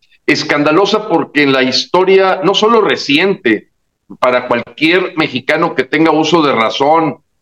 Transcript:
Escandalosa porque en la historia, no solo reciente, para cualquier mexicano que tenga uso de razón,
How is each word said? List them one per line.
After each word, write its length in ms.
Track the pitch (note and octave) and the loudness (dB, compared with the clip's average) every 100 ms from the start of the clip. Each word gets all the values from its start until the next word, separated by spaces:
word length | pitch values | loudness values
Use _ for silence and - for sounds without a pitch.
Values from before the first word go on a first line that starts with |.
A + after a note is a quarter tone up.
| _ _ - | _ _ -4
Escandalosa 840 | D3 D3+ D3+ D3+ D#3 G3+ G#3+ - | -2 -2 -2 0 2 0 -2 -2
porque 320 | E3 B2+ D3 | -4 -2 -2
en 100 | C#3 | 0
la 100 | C3+ | 2
historia, 760 | B2+ - - F3 F#3 F#3+ F#3+ F3 | 0 -2 -2 0 2 2 2 0
no 120 | F#3 | -2
solo 260 | G3 G#3+ A#3 | 0 2 2
reciente, 880 | F3+ B2 - C#3+ G3 G3 A#2+ G2+ - _ _ _ _ G2+ | 2 -2 -2 0 0 -2 -2 -2 -4 _ _ _ _ -4
para 300 | B2+ B2 B2 | 0 0 -2
cualquier 680 | A#2+ - - D#3 F3+ F3 D#3 | -4 -4 -4 0 0 -2 -4
mexicano 560 | D3+ B2+ - D#3 E3+ | -4 -6 -4 -2 -2
que 100 | E3+ | -2
tenga 260 | - D#3 D#3+ | -2 0 2
uso 300 | D#3 D3+ E3+ | 2 2 0
de 140 | D3 | 2
razón, 640 | A#2 A2 - C#3 E3 D#3+ - _ _ | 0 -2 0 0 2 0 -6 _ _